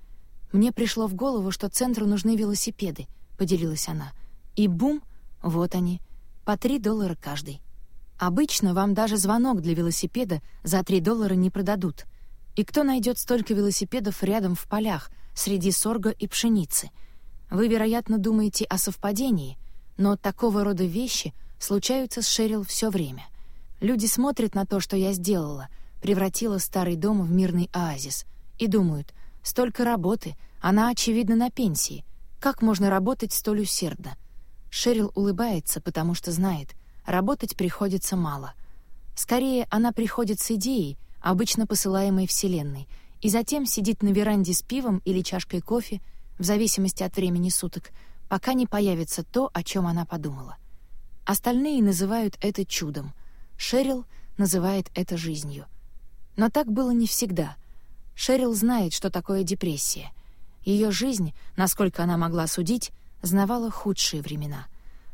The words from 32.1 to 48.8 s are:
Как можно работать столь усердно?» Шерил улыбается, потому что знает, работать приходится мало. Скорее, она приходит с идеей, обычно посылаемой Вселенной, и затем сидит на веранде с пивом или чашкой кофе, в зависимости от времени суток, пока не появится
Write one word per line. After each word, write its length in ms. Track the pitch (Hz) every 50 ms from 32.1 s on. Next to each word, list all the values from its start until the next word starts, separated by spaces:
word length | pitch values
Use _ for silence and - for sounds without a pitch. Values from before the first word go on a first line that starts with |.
| - - - - - -
Как 220 | - 277 269 -
можно 280 | 226 220 208 180 202 196
работать 420 | 190 190 190 240 262 - 226 208
столь 300 | - - - 214 214 208
усердно?» 560 | 202 180 - - 185 151 - - - 139 131 - - - - - - - - - - -
Шерил 420 | - - - 240 240 220 208 202 -
улыбается, 640 | 196 202 202 185 180 240 233 196 156 - - - 156
потому 320 | - 175 - 165 160 175 175
что 180 | - - 175
знает, 440 | 170 170 190 190 170 147 139 - - - - - - - -
работать 520 | - - 185 190 226 285 - 233 - -
приходится 580 | - 190 175 - - 202 196 190 185 - - 190
мало. 380 | 180 165 151 143 139 131 131 - - - - - - - - - - - - -
Скорее, 520 | - - - 240 254 269 269 254 247 226 -
она 220 | 214 214 233 240
приходит 480 | 214 226 226 190 - 240 233 196 214 -
с 120 | - -
идеей, 460 | 226 196 185 262 269 226 156 139 139 - - - - -
обычно 460 | - 175 185 180 233 - - 226 220
посылаемой 580 | - 214 190 - 190 190 190 196 202 190 190 190
Вселенной, 600 | 180 - - - 190 180 156 143 143 139 135 139 - - - - - - -
и 100 | - 214
затем 360 | 190 226 208 - 294 294 269
сидит 360 | - - 226 190 226 208 -
на 80 | 208 202
веранде 440 | 190 208 208 214 208 202 185 175 175
с 80 | -
пивом 400 | - - 240 277 254 233 190 185 -
или 180 | 185 185 185
чашкой 400 | 175 - 185 185 - - - 175
кофе, 400 | - - 220 240 226 - 202 190 - - - - - - - -
в 40 | 180
зависимости 600 | 180 208 208 226 196 - 202 190 185 - - 190
от 120 | 180 -
времени 340 | 196 185 180 175 175 175 180
суток, 420 | - - 185 185 - 175 - - - - - - - - - -
пока 240 | 196 185 - 254 262
не 120 | 254 247
появится 580 | - - 208